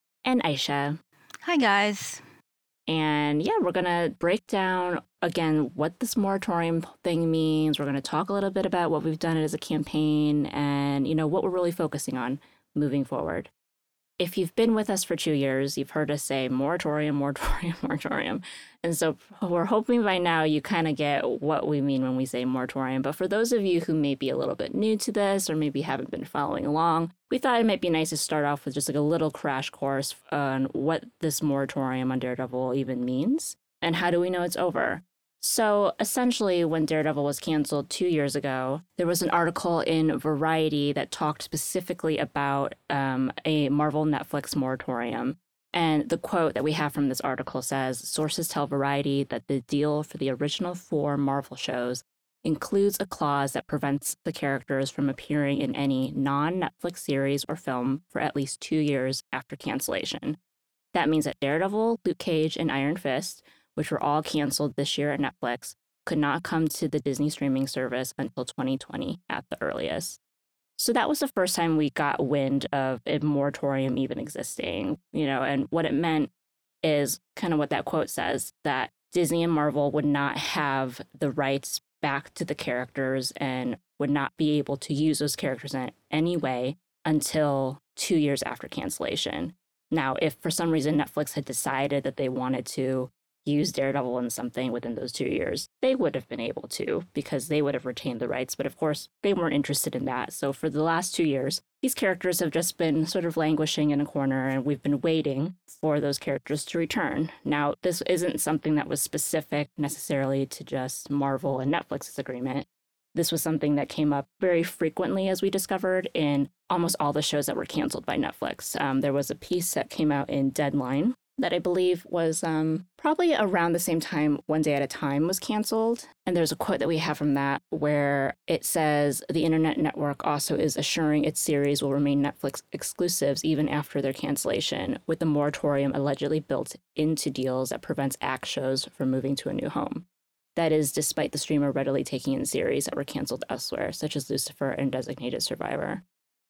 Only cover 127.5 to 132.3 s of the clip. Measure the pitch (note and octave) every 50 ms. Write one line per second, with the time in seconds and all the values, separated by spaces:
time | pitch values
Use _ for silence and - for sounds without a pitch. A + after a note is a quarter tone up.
127.5 | C#3 - - _ - D3+ D3 D3 D3+ D3 C#3+ C#3 C#3+ C#3 C3+ C#3 - - _ -
128.5 | E3 - - - - F3 D#3 D3+ D3 D3 D3 C#3+ C3 - - - D#3+ E3 D#3 E3
129.5 | D#3+ D#3+ D#3+ F3+ - - D#3 D#3 - - D3+ C#3+ C#3+ - - - D3 D3 - -
130.5 | - - - D3+ - - D3 - - E3+ D#3+ D3+ D3+ D3+ D3 D#3 D3+ - - -
131.5 | D3+ C#3+ C#3+ C#3+ C#3+ - D3 C#3 C#3 C#3+ D3 C#3+ C#3 C#3+ C#3+ D3